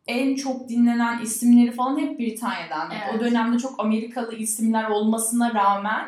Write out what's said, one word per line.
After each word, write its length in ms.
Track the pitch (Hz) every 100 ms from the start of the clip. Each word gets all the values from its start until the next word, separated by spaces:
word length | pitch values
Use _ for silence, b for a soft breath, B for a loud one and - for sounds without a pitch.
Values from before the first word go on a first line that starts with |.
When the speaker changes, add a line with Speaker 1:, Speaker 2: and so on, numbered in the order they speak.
| -
Speaker 1:
en 280 | 240 269 -
çok 340 | 269 247 -
dinlenen 520 | 240 240 233 233 240
isimleri 500 | 220 - 240 240 233
falan 280 | - 254 302
hep 200 | 285 -
Britanya'dan. 720 | 226 208 226 180 - 156 170
Speaker 2:
Evet. 240 | 220 - 226
Speaker 1:
O 40 |
dönemde 380 | 240 240 233 240
çok 200 | 262 -
Amerikalı 560 | 214 220 240 254 226 226
isimler 540 | 220 - 226 220 220
olmasına 640 | 208 220 226 226 240 240
rağmen 520 | 220 196 202 202 226